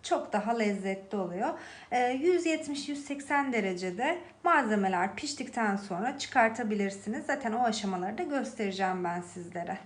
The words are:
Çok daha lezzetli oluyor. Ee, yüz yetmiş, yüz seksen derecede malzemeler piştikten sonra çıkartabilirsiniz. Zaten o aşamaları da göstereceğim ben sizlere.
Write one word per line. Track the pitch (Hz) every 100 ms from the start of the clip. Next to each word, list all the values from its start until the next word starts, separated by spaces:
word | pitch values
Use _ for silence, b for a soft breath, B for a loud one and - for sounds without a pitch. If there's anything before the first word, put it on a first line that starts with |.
Çok | - 330 -
daha | 214 208 233
lezzetli | 208 190 190 190 - 208
oluyor. | 175 180 269 - B B B
Ee, | 254 247 262
yüz | 330 349
yetmiş, | 330 311 302 285 -
yüz | 285
seksen | - 285 - 285 269
derecede | 233 190 180 185 180 277 349 B -
malzemeler | 359 320 226 214 190 185 196
piştikten | - 302 - 254 240 214
sonra | 202 202 175 233 277
çıkartabilirsiniz. | - 262 226 226 220 208 196 196 208 262
Zaten | 302 277 226
o | 226
aşamaları | 240 220 196 185 185 226
da |
göstereceğim | 359 277 220 - 202 185 190 185
ben | 170 175
sizlere. | 175 180 170 170 170 196